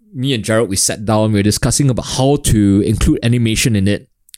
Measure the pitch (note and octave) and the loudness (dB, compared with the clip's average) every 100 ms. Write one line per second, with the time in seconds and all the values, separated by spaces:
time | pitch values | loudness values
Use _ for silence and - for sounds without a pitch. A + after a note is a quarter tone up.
0 | _ F3 C3+ B2 G2+ A2 A2 F#2+ - F#2 | _ -8 -4 -4 -2 0 0 -2 -4 -4
1 | G#2 A2 A2 G#2+ G2+ - B2+ - C#3+ A2 | -2 0 2 2 0 0 0 0 0 -2
2 | - - C3+ C#3+ - A2+ G2+ G2 G#2 G#2+ | -4 -2 0 0 0 2 4 2 2 0
3 | - D3 A#2 A#2+ A2+ A2 C3+ G#2+ F#2+ G2+ | 0 0 0 0 0 0 0 0 0 -2
4 | - _ _ | -6 _ _